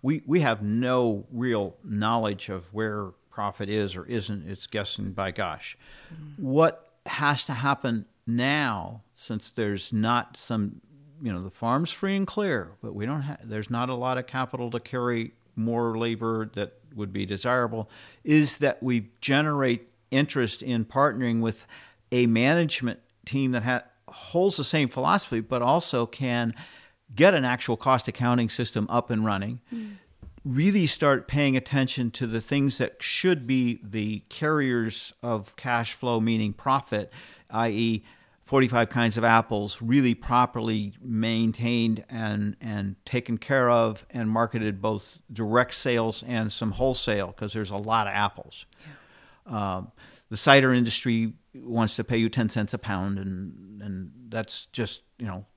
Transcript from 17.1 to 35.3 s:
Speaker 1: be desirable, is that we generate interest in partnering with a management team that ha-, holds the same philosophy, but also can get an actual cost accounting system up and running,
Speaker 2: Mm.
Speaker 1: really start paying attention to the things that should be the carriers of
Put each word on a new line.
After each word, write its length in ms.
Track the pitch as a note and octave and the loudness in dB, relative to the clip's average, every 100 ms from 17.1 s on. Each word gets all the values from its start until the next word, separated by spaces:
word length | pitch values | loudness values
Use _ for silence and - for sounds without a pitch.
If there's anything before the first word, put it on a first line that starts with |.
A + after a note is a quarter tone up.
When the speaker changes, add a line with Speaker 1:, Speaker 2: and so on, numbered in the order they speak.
Speaker 1:
be 140 | G2 G2 | -4 -4
desirable, 640 | G2 A#2+ B2+ A#2+ A2+ G#2+ - - - | -2 0 2 0 -4 -8 -12 -20 -12
is 320 | D3 D3+ D3 - | 4 6 6 2
that 260 | C#3+ - | 0 0
we 280 | B2+ A#2+ G2+ _ | 0 0 -2 _
generate 680 | - C#3 D3+ D3 C3 A#2+ - _ _ | 0 2 2 2 0 0 -4 _ _
interest 520 | C3 D3 C#3+ A#2 - | 0 2 2 0 -2
in 220 | B2 A#2+ A2 | -2 -2 0
partnering 540 | C3+ C#3+ A2+ B2 A2+ | 2 2 2 0 2
with 260 | A2+ G#2+ - - - _ _ | 0 -2 -12 -20 -20 _ _
a 160 | B2 B2 | 2 4
management 720 | A2+ B2+ E3 E3 - B2 - _ _ - | 6 6 4 2 0 -4 -6 _ _ -6
team 260 | C3+ C3+ | -2 0
that 100 | B2 | 0
ha-, 180 | A#2 B2 - _ - | 0 -2 -4 _ -20
holds 480 | - - E3+ G3 F#3 | -20 -4 2 2 2
the 80 | |
same 240 | C3+ D#3 C3 | 0 0 0
philosophy, 520 | C3 C#3 G3 - A2+ | 0 2 2 0 -4
but 200 | A2 B2 | -2 0
also 460 | A#2+ D#3+ E3 B2+ A#2 | 2 2 2 -2 -2
can 480 | - C3 A#2+ A#2 A2+ - - - _ _ | -2 -2 0 -2 -4 -14 -20 -20 _ _
get 200 | A2 F3 | 6 6
an 100 | F3 | 6
actual 320 | B2+ B2 - A2+ | 2 0 -2 -2
cost 300 | - C3 - | 2 2 2
accounting 400 | - B2 B2 A2+ | -2 2 2 2
system 380 | - A#2 A2 G#2 | -2 -4 -2 0
up 220 | A#2 - | 0 0
and 140 | A2+ | -2
running, 360 | A2 G2+ G2+ A#2+ _ | 0 -2 -4 -8 _
Speaker 2:
Mm. 220 | A#3 G#3+ G3+ _ _ - - | -10 -10 -14 _ _ -20 -12
Speaker 1:
really 420 | C#3+ B2+ F3 G3+ D#3 | -4 2 4 4 2
start 400 | - D3 C3+ - | 2 4 2 2
paying 280 | C#3+ C#3+ C3 | 2 4 2
attention 540 | B2+ C#3 C3 - A#2+ | 0 0 0 0 -4
to 140 | - A#2+ | -2 -4
the 140 | A2+ | -4
things 380 | - C#3 C#3 - | -2 0 2 0
that 240 | C3 - | -4 -4
should 440 | - - F#3 E3 A#2+ | -6 0 2 2 2
be 340 | C3 B2 A#2 | 2 2 -2
the 380 | G#2+ A2 G#2+ G#2+ _ | -6 -4 -4 -4 _
carriers 840 | - D#3 D#3 C3+ A#2+ A2 G#2+ - - | -4 0 0 2 0 -2 -4 -12 -10
of 320 | A#2+ | -4